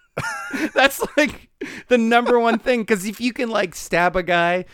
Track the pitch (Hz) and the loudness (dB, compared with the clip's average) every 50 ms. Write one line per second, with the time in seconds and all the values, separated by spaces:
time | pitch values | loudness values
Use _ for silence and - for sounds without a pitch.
0 | _ _ _ - - - - - - - - 262 302 - - - 262 277 - - | _ _ _ -8 -6 -6 -6 -8 -8 -8 -6 -4 -4 -2 0 2 2 2 2 -2
1 | 466 - - - 302 269 - - - _ _ - 294 - - - - - 247 240 | -6 -2 0 0 0 0 0 -6 -16 _ _ -14 -14 -12 -12 -12 -2 2 2 2
2 | 226 226 233 233 240 233 247 240 233 233 226 226 - 262 254 240 214 - 226 190 | 4 4 4 4 4 4 2 4 4 2 2 2 0 0 0 0 0 0 0 0
3 | 180 214 170 - 233 247 - - 254 226 226 214 208 175 151 - - - - 165 | -2 -4 -6 -4 -4 -4 -2 -2 -4 -2 -2 -2 -2 -2 -4 -10 -6 -2 0 2
4 | 175 180 170 185 175 165 175 175 170 170 180 185 180 - | 2 2 2 0 0 0 2 2 2 2 0 -2 -4 -6